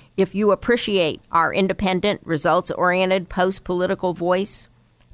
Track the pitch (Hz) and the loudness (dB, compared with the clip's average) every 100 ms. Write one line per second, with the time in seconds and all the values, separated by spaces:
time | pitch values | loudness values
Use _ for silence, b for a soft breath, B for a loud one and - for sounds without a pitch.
0 | B - 185 196 208 185 - 233 - 196 | B -2 -2 2 2 2 0 0 0 0
1 | 156 - - 165 160 190 190 185 190 185 | 0 -2 -2 0 2 2 0 0 0 0
2 | 208 175 - 156 170 175 180 - 180 180 | 0 -2 -4 -2 2 0 0 -2 0 2
3 | 185 190 175 185 190 190 - 180 185 190 | 2 0 -2 -2 -2 -2 -6 -2 -2 -2
4 | 180 165 175 185 208 - - _ _ _ | -4 -2 0 0 -2 -10 -16 _ _ _
5 | _ | _